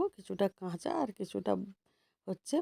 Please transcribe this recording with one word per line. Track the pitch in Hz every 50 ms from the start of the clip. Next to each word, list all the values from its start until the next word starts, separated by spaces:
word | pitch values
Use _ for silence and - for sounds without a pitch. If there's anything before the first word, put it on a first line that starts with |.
| 370 415
কিছুটা | - - - - 190 - 202 190
কাঁচা | - - 185 180 170 165 - - -
আর | - 269 214
কিছুটা | 185 - 190 - - 196 180 208 202 190 196 196 190 _ _ _ _ _ _ _ _ _ _
হচ্ছে | 190 185 - - - 277 330